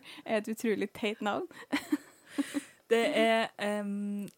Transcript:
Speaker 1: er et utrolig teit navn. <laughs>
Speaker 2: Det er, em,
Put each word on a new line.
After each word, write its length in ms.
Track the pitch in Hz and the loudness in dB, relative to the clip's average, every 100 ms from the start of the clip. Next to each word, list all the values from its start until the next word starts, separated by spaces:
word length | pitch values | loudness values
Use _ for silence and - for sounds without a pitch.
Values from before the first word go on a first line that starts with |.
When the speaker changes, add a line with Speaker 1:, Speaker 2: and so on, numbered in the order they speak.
| - - | -4 -10
Speaker 1:
er 200 | - 220 | 0 0
et 120 | 220 | 0
utrolig 380 | 220 233 196 202 | 0 0 2 -2
teit 300 | - 208 220 | -2 -2 0
navn. 260 | 208 277 370 - - | -2 -2 -4 -10 -4
<laughs> 1160 | 285 - 294 - - - - - 285 - - - | -4 -2 -4 -4 -20 -6 -4 -2 -4 -8 -12 0
Speaker 2:
Det 120 | 226 233 | 2 4
er, 320 | 220 226 226 220 | 4 6 4 2
em, 720 | - 208 208 202 202 202 202 202 | -2 -2 -2 -2 -4 -4 -4 -8